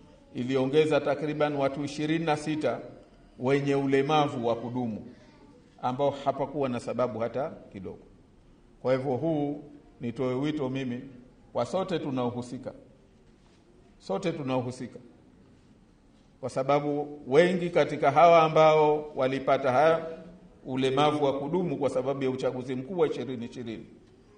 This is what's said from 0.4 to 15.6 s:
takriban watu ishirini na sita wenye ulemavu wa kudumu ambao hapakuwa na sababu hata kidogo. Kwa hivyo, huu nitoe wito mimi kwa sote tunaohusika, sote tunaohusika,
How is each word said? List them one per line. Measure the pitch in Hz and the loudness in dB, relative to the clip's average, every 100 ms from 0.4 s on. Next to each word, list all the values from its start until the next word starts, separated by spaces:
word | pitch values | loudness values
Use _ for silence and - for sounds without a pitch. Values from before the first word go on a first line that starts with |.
| 123 135 131 147 156 147 | -2 0 2 2 4 2
takriban | 143 135 151 151 147 143 | 0 -2 -2 0 0 0
watu | 139 135 | -2 -2
ishirini | 143 - 151 165 165 | -6 -4 -2 -2 0
na | 147 | -2
sita | 156 156 135 117 - - - - - - | -2 -2 -2 -4 -8 -18 -20 -20 -20 -6
wenye | 127 139 139 139 | 0 0 2 0
ulemavu | 139 135 139 151 147 135 117 | 2 2 4 2 2 0 -2
wa | - | -2
kudumu | 123 127 120 101 - - - - - - - - | -4 -6 -4 -6 -12 -20 -20 -20 -20 -20 -20 -8
ambao | 127 127 143 - 143 | -6 0 0 0 -2
hapakuwa | 135 139 147 135 | -2 -4 -2 -4
na | 120 | -4
sababu | 120 113 123 110 | -4 -2 -2 -2
hata | 117 123 151 - - | -4 -4 -6 -8 -16
kidogo. | 101 92 - - - _ _ - _ _ _ | -14 -14 -14 -18 -20 _ _ -20 _ _ _
Kwa | 127 | 0
hivyo, | 131 139 123 | 0 0 -2
huu | 160 156 143 147 - - - - | -2 -2 -2 -6 -12 -20 -20 -12
nitoe | 123 113 127 127 | -8 -4 -2 -2
wito | 147 151 131 | -2 -2 -4
mimi | 135 131 123 - - - _ - | -4 -6 -8 -10 -18 -20 _ -8
kwa | 117 123 | -4 -2
sote | 180 185 170 | -2 -2 -4
tunaohusika, | 151 131 123 113 120 131 - - - _ _ _ _ _ _ _ _ _ _ _ | -4 -4 -2 -4 -8 -10 -12 -16 -20 _ _ _ _ _ _ _ _ _ _ _
sote | - 190 180 | -8 -4 -4
tunaohusika, | 147 135 131 123 120 123 - - - _ _ - - | -4 -4 -4 -4 -8 -12 -14 -20 -20 _ _ -20 -20